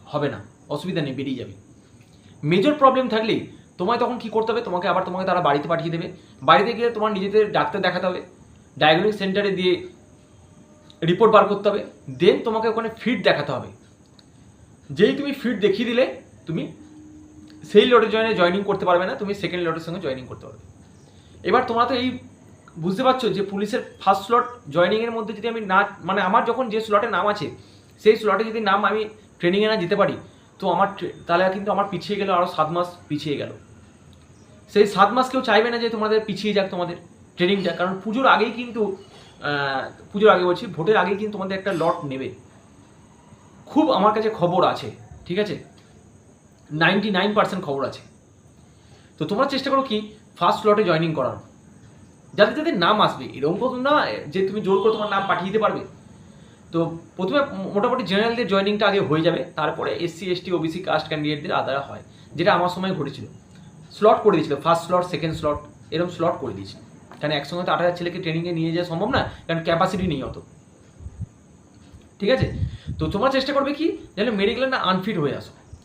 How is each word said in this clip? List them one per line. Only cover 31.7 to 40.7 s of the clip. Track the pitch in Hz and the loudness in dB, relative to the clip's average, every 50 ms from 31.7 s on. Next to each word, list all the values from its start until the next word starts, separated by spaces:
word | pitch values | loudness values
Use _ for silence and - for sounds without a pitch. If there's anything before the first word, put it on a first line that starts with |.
| 196 | 0
আমার | 196 196 196 | 0 -2 -2
পিছিয়ে | 185 160 - - 208 196 | -4 -6 -6 -4 -4 -2
গেল, | 196 196 | 0 0
আরও | 185 175 180 175 - | 2 2 0 0 0
সাত | - 156 156 | -2 -2 0
মাস | 170 175 180 175 - - - - | 0 -2 -2 -4 -6 -14 -10 -8
পিছিয়ে | 147 147 - 156 143 | -8 -6 -4 -4 -4
গেল। | 117 113 113 113 - - - - - - - - - - - - - - - - - - - - - - - | -4 -6 -8 -12 -16 -20 -20 -20 -20 -20 -20 -20 -20 -20 -20 -20 -20 -20 -20 -20 -20 -20 -20 -20 -20 -12 -2
সেই | - 202 214 | 4 4 4
সাত | 202 - 180 196 202 | 4 6 4 4 4
মাস | 226 254 247 254 | 4 2 0 0
কেউ | - 262 | 0 -2
চাইবে | - - 214 214 220 240 | 0 2 4 4 4 2
না | 233 233 | 0 -2
যে | 226 233 | -2 -2
তোমাদের | 226 214 214 214 214 220 220 | -2 -2 0 2 2 0 0
পিছিয়ে | - 196 - - 214 202 | -2 -6 -4 -2 0 0
যাক | 202 190 190 | 0 0 -2
তোমাদের | - 180 175 170 170 - - - - - - - - | -2 -4 -4 -6 -6 -10 -14 -20 -20 -20 -20 -12 -4
ট্রেনিংটা, | - 175 180 202 196 180 180 165 | 0 2 2 2 2 0 -2 -2
কারণ | - 180 185 190 190 - | -2 -2 -2 -2 -4 -6
পুজোর | 220 208 254 269 | -4 -2 2 4
আগেই | 240 175 185 214 247 | 4 4 4 2 -2
কিন্তু, | 214 226 247 240 214 240 214 196 190 - - - - - - - - - - | -4 -8 -10 -8 -4 -4 -2 -2 -4 -8 -12 -20 -20 -20 -20 -20 -16 -8 -6
আহ, | 143 147 143 143 139 135 131 120 - - - - - - | -4 -4 -2 -2 -2 -4 -4 -6 -8 -12 -16 -16 -8 -2
পুজোর | 202 208 208 | 4 6 8
আগে | 190 180 180 | 8 8 4
বলছি, | 180 175 175 233 | 2 0 0 -4
ভোটের | 226 | -10